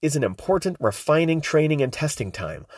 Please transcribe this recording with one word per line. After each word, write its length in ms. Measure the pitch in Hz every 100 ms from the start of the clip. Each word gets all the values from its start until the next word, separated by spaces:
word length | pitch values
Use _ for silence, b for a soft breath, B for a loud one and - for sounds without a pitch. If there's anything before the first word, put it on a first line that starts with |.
is 140 | 156 147
an 80 |
important 520 | 107 92 - 190 190 175
refining, 600 | 110 - - 156 165 160
training, 400 | - 156 156 147
and 120 | 127
testing 400 | - 151 - 101
time, 340 | - 82 71 -